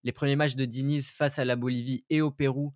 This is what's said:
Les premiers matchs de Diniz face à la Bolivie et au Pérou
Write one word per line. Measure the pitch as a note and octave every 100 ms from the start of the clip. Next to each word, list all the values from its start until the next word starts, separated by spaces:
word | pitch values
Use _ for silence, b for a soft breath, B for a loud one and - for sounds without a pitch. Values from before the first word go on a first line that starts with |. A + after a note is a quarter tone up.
Les | B2
premiers | - C#3+ C#3
matchs | D3+ C3
de | C3
Diniz | A#2 C#3 D3 C#3
face | - D3 C#3+
à | B2+
la | B2
Bolivie | B2+ B2 A#2+ B2+ _
et | D#3
au | D3+
Pérou | C#3+ C#3 C3 D3